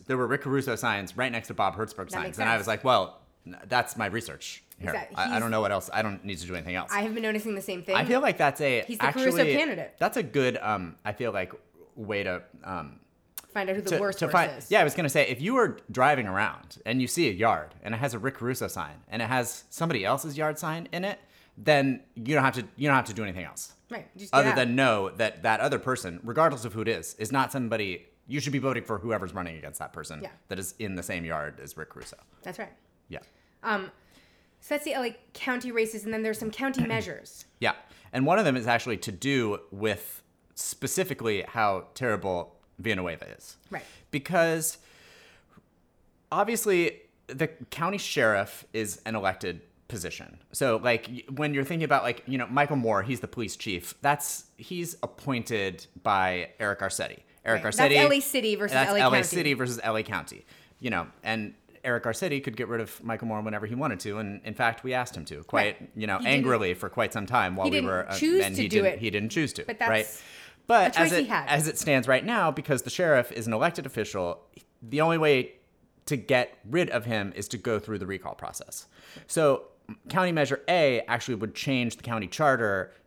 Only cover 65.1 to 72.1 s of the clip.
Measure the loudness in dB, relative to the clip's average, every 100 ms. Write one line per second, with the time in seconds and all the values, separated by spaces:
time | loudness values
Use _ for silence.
65.1 | -8 -12 -12 -2 2 2 0 -10 -6 -2
66.1 | 0 2 4 4 4 2 -2 -4 -2 0
67.1 | -2 0 2 2 2 0 2 2 0 0
68.1 | 0 4 4 2 0 2 4 4 2 0
69.1 | 0 -2 0 -2 -2 -8 -2 2 2 0
70.1 | -6 -16 -18 -20 -8 4 6 6 4 4
71.1 | 4 2 0 2 2 2 -2 2 2 6